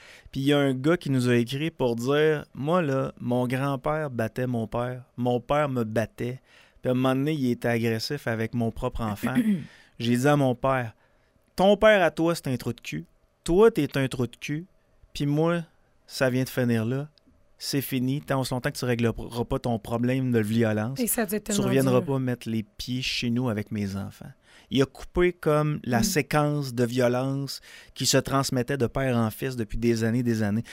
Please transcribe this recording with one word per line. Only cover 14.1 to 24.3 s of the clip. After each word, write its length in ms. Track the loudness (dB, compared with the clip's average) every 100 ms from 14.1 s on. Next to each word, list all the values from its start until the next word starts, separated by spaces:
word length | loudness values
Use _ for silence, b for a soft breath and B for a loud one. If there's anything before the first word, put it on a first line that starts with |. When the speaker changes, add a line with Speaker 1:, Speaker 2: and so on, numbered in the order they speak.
| -2 -4
Speaker 1:
de 80 |
cul, 300 | -6 -8 -8 -10 _ _ _ _
puis 140 | -4 0
moi, 340 | 2 2 0 -4 _ _ _ -12
ça 240 | -2 0
vient 120 | 2
de 40 | -2
finir 360 | 0 0 2 0
là. » 200 | -4 -6 _ _ _ _ -14
c'est 200 | -6 -4
fini, 380 | -2 -2 0 -2
tant 180 | -2 -2
aussi 120 | -2
longtemps 160 | -4 -4
que 80 | -4
tu 60 | -2
régleras 580 | 0 0 -2 -6 -6
pas 140 | -4 -2
ton 200 | -2 -4
problème 540 | -4 -2 0 0 2
de 80 | 2
violence, 580 | 2 2 2 0 -2 -4
Speaker 3:
Et 80 | -4
ça 160 | -2
a 40 | -2
dû 80 | -4
être 80 |
Speaker 1:
tu 80 | -4
Speaker 3:
tellement 120 | -2 2
Speaker 1:
reviendras 340 | 2 4 2
Speaker 3:
dur. 140 | 2
Speaker 1:
pas 40 | -2
mettre 300 | -2 -4 -4
les 160 | -4
pieds 380 | -4 -10 -8 -6
chez 260 | -4 -4 -2
nous 180 | 0 0
avec 200 | -2 -4
mes 240 | -4 -4 -4
enfants. 340 | -8 -12 -18